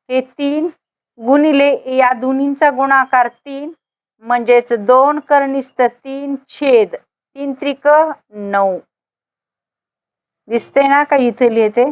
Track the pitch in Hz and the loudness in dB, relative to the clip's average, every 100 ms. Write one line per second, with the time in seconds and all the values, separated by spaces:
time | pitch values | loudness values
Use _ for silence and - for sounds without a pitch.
0 | _ 254 254 - 285 302 330 - _ _ | _ -6 -6 -6 -4 -2 -4 -8 _ _
1 | _ _ 226 285 311 277 285 269 262 262 | _ _ 0 2 4 2 2 0 -2 0
2 | 254 247 254 269 285 277 294 254 269 269 | 0 0 -2 -2 -4 0 0 2 0 2
3 | 262 254 240 - 285 277 294 330 _ _ | 2 0 0 -4 -14 -12 -12 -16 _ _
4 | _ _ 226 240 233 240 240 233 202 254 | _ _ -4 -2 2 2 2 -4 2 4
5 | 277 302 - 285 277 269 262 - 247 - | 4 0 0 0 0 -4 -6 -2 -2 -2
6 | 277 269 285 277 - - 285 240 190 - | -12 -10 -8 -10 -12 -4 2 2 2 -4
7 | - _ _ 269 277 269 277 277 294 302 | -18 _ _ -12 -10 -6 -6 -4 2 2
8 | 320 - _ 208 202 202 196 180 - _ | 2 -4 _ -14 -6 -2 -2 -4 -12 _
9 | _ _ _ _ _ _ _ _ _ _ | _ _ _ _ _ _ _ _ _ _
10 | _ _ _ _ _ 226 - - 277 277 | _ _ _ _ _ -6 -2 0 2 0
11 | 294 285 247 - 240 226 214 226 262 | 0 0 0 0 0 2 0 0 -2